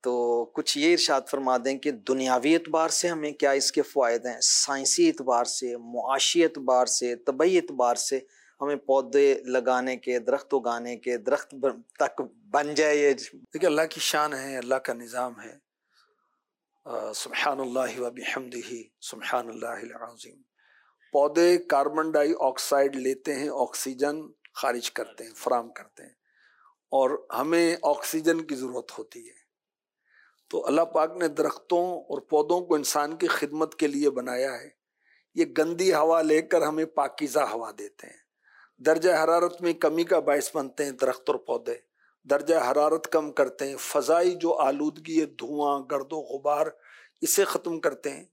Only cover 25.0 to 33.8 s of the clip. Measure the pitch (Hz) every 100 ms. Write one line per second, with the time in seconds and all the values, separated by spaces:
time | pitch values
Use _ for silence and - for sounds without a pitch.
25 | 113 - 117 113 - 123 117 - - -
26 | - _ _ _ _ _ _ _ _ 135
27 | 131 143 - 110 143 170 170 170 151 147
28 | - 165 156 165 156 135 131 123 - -
29 | 110 117 117 _ _ _ _ _ _ _
30 | _ _ _ _ _ 170 - 147 165 165
31 | 160 175 170 147 151 - _ 175 180 175
32 | - 135 - 151 147 175 175 156 139 151
33 | 147 160 175 - 143 151 156 -